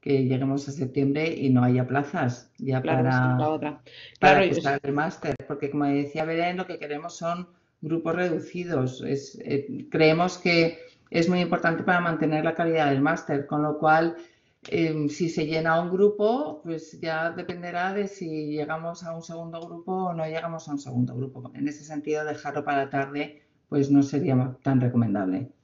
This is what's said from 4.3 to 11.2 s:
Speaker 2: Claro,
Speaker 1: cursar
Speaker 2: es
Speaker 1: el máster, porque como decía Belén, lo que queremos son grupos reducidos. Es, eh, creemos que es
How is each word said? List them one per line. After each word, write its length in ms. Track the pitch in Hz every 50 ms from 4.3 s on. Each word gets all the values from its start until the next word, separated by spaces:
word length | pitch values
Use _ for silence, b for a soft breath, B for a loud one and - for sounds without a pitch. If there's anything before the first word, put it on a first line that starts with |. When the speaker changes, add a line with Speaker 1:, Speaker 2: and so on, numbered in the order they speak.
| 190
Speaker 2:
Claro, 180 | 196 190 175 139
Speaker 1:
cursar 220 | 131 151 139 139
Speaker 2:
es 80 | 139 -
Speaker 1:
el 100 | 139 139
máster, 420 | 147 151 180 180 - - - 139 - -
porque 220 | - 143 139 151 139
como 160 | 143 147 147
decía 400 | 143 143 143 143 143 - 160 160
Belén, 320 | 160 165 165 170 175 180
lo 100 | 185 180
que 100 | - 170
queremos 380 | - 151 147 147 147 160 170 -
son 320 | - 170 165 175 175 180 b b b b b b _
grupos 340 | - 151 160 165 160 165 165
reducidos. 880 | 175 180 180 165 156 - - - 180 175 175 165 139 127 127 127 -
Es, 380 | - - 139 139 - - - - -
eh, 420 | - - 139 - - - - - -
creemos 480 | - 165 160 156 160 165 175 180 -
que 420 | - - 180 175 170 165 165 B B B B B B B _
es 200 | - 170